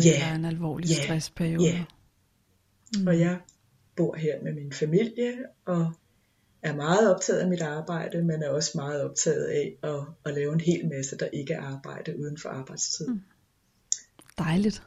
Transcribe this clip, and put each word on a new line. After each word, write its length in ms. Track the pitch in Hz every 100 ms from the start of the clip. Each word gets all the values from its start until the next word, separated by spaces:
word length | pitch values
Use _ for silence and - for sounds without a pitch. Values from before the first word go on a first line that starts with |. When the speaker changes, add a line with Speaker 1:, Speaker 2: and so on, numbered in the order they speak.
Speaker 1:
Ja. 80 | 165
Speaker 2:
eller 200 | 143 160
en 100 | 160
alvorlig 440 | 165 165 165 147 165
Speaker 1:
Ja. 60 |
Speaker 2:
stressperiode. 720 | 151 139 160 - - 165 165 170
Speaker 1:
Ja. 160 | 175 170 - _ _ _ _ _ _ _ _ - 208
Speaker 2:
Mm. 60 | 180
Speaker 1:
Og 120 | 170
jeg 180 | 170 180 - _ _ _ _ -
bor 180 | 165 160
her 260 | 156 -
med 100 | 156
min 200 | 151 143
familie, 600 | - 151 180 226 240 240 247 269 _
og 280 | - 175 165 165 _ _ _ _ _ _
er 120 | 156
meget 400 | 147 151 196 214
optaget 260 | 185 - -
af 80 | 180
mit 120 | 175
arbejde, 600 | 156 151 160 165 - 170
men 200 | 170 156
er 60 | 147
også 220 | 139 160
meget 280 | 156 143 147
optaget 420 | 135 - 165 147
af 320 | 143 151 139 -
at, 180 | 151 143 143 -
at 100 | 151
lave 180 | 143 147
en 80 | 160
hel 280 | 170 170 165
masse, 280 | 135 135 -
der 80 | 151
ikke 260 | 143 139
er 100 | 160
arbejde 560 | 139 135 143 139 - -
uden 200 | 147 147
for 100 | -
arbejdstid. 580 | 135 135 151 - - -
Speaker 2:
Mm. 140 | 214 - _ _ _ _ _ - - - _ - -
Dejligt. 440 | 160 165 110 -